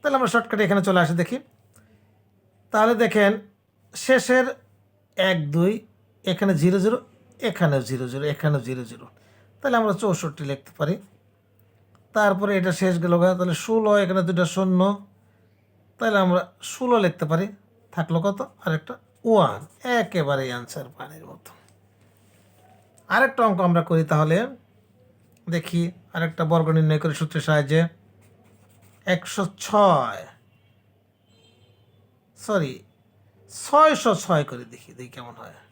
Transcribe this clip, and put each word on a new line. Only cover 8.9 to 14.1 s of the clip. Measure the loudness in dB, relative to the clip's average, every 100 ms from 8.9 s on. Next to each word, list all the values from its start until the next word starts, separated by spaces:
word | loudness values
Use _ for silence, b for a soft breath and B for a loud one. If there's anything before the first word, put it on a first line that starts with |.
জিরো। | -18 -20 _ b b b b
তাহলে | -2 0
আমরা | 0 -2
চৌষট্টি | -2 -2 -6 -8 -10
লিখতে | -10 -12 -6
পারি। | -4 -4 -10 _ _ _ _ _ _ _ _ _ _
তারপরে | 2 2 2 0 0
এটা | 0 0
শেষ | 0 0
গেল | 2 4
গা, | 4 2
তাহলে | -2 -4
ষোলো, | -2 0 4 2
এখানে | 2